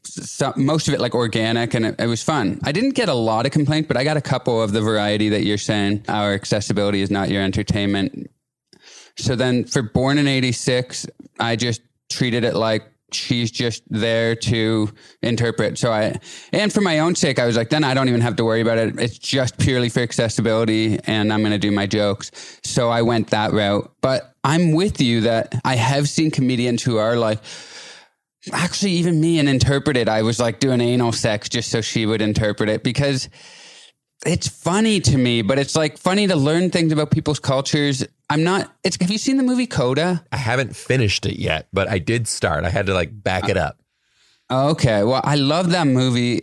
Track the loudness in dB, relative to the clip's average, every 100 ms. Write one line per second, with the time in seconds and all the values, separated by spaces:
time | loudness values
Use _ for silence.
0 | -14 -14 -14 -4 -4 0 0 0 0 -2
1 | 0 0 -2 0 0 0 0 -2 -2 -2
2 | -2 -2 -2 0 -2 -2 -4 0 0 0
3 | 0 0 0 0 0 0 0 0 0 0
4 | 0 -2 -2 -2 0 0 2 0 2 0
5 | 0 0 2 2 0 -2 -2 0 0 -2
6 | -2 -2 0 -2 -2 -2 0 0 0 0
7 | 0 -2 0 0 -2 -2 -2 -2 0 0
8 | -2 -6 -16 _ _ _ _ _ -20 -20
9 | -20 -6 -4 0 2 0 0 -4 -2 -2
10 | 2 2 2 2 0 -2 0 0 -2 -10
11 | -12 _ -20 -4 -2 0 -2 -4 _ _
12 | _ -2 0 0 0 0 0 -2 -4 _
13 | _ -10 -2 -2 -2 -2 -4 -4 _ -2
14 | 0 2 0 -2 0 0 2 0 -2 -6
15 | -20 _ -4 0 -2 0 -2 0 0 0
16 | 0 -4 -12 -20 -4 -2 0 0 2 2
17 | 2 2 0 2 2 0 0 0 2 2
18 | 2 2 2 0 0 2 2 2 0 -2
19 | -4 -4 -4 -2 -2 0 2 2 0 0
20 | -2 0 0 0 2 2 2 2 2 0
21 | 0 0 0 0 0 0 0 0 0 0
22 | 0 -2 -8 -16 -20 -14 -4 0 0 2
23 | 2 2 0 0 0 0 2 0 -4 _
24 | 0 0 -4 _ 0 2 4 2 0 0
25 | 2 2 2 0 -2 -4 -2 0 2 0
26 | 0 0 0 0 0 0 0 0 0 0
27 | 0 0 0 -2 -8 -18 -18 -20 -20 -20
28 | -20 _ _ _ -8 -4 -4 -2 0 2
29 | 2 2 2 2 2 4 2 2 2 2
30 | 2 2 0 0 -2 0 0 2 2 2
31 | 0 0 -2 -2 -4 -6 -2 -4 -2 -2
32 | 0 0 0 0 0 0 -2 0 -4 -2
33 | -2 -2 -6 -16 -20 -20 -20 -20 -20 _
34 | _ _ -4 -2 -4 -6 -2 2 2 2
35 | 2 2 2 2 2 0 0 0 -2 -2
36 | 0 2 2 2 2 2 0 2 2 2
37 | 0 0 0 -2 0 -2 0 0 0 -2
38 | -6 _ -2 0 2 0 -4 _ -6 -2
39 | -2 0 0 2 2 0 0 0 2 2
40 | 0 -2 _ -4 0 0 -2 -8 0 2
41 | 2 0 -4 -4 -2 -2 -2 -2 0 -2
42 | 0 -2 -2 -2 0 0 0 -2 0 0
43 | -2 -4 -2 -2 0 0 -2 -6 _ _
44 | _ _ _ _ _ 0 0 2 2 4
45 | 2 0 0 0 2 0 0 2 2 2
46 | 2 0 0 -2